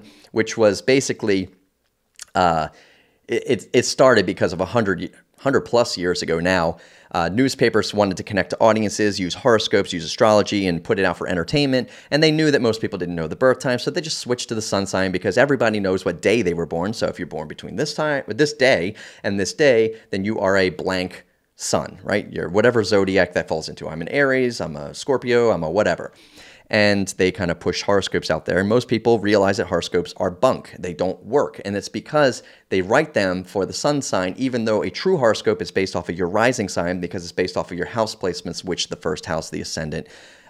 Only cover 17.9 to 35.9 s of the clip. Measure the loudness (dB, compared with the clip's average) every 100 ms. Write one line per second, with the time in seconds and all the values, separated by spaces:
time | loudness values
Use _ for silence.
17.9 | -4 -2 -4 -4 0 0 4 2 2 0
18.9 | -6 -20 -8 -4 -2 -4 2 4 4 2
19.9 | -2 -8 -6 -4 -2 2 2 2 0 -4
20.9 | -4 -6 -10 _ _ _ -12 -2 -2 -4
21.9 | -10 -4 -4 -4 -8 -2 2 4 4 2
22.9 | 2 4 2 2 -2 -4 -6 -6 -12 -10
23.9 | -10 -4 0 0 2 0 -2 -8 -8 -12
24.9 | -10 -4 -2 2 2 4 2 0 0 0
25.9 | 0 -6 -16 -20 -20 -20 -20 -2 2 4
26.9 | 4 0 0 0 2 -4 -2 -2 -2 2
27.9 | 0 2 -4 -2 -4 0 0 2 0 2
28.9 | 0 2 2 4 4 4 2 0 -2 0
29.9 | -2 -2 -4 -4 2 0 0 -6 -12 -10
30.9 | -4 -4 -4 -2 0 0 -6 -6 -6 -6
31.9 | -10 -2 2 2 0 -14 -20 -2 -2 2
32.9 | 2 2 0 0 -2 -4 -4 -4 -2 -2
33.9 | -2 -2 -2 -2 -2 -4 -2 0 0 -2
34.9 | -2 -2 2 2 2 0 -2 -2 -2 -2